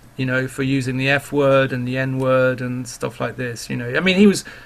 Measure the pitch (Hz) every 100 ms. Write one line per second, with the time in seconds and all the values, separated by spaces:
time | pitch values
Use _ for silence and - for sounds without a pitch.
0 | - - 131 131 131 - 135 139 127 127
1 | 135 139 - 143 139 135 131 127 123 131
2 | 131 131 131 131 127 127 123 127 120 -
3 | 127 - 123 120 123 113 - 127 120 139
4 | 185 185 208 185 - -